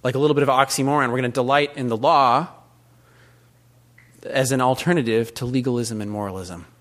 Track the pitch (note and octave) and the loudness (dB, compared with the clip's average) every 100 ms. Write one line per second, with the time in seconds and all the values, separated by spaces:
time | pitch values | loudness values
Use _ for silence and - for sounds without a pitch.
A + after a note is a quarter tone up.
0 | B2+ B2 D3+ C#3+ C#3 C3 C3+ - C3+ D3 | -2 2 2 4 4 4 2 0 0 2
1 | B2+ B2+ B2 C3+ B2 C#3+ D3 - B2 A2+ | 0 0 -2 -2 0 2 0 -4 -4 0
2 | C#3 D#3 C3 B2 F3+ - _ _ _ _ | 2 4 4 2 -2 -12 _ _ _ _
3 | _ _ - _ _ _ _ _ _ _ | _ _ -20 _ _ _ _ _ _ _
4 | _ - - C3+ C3 C3 B2+ C3 F3 F3 | _ -20 -6 -2 0 2 2 0 0 0
5 | A2+ A2+ A2+ - B2 C3 B2+ A#2+ A2+ G#2+ | 2 0 -2 -6 -4 -2 -2 -2 -4 -6
6 | G#2 G#2 G2+ F#2+ F2+ F2+ F2 _ | -8 -6 -6 -8 -12 -14 -16 _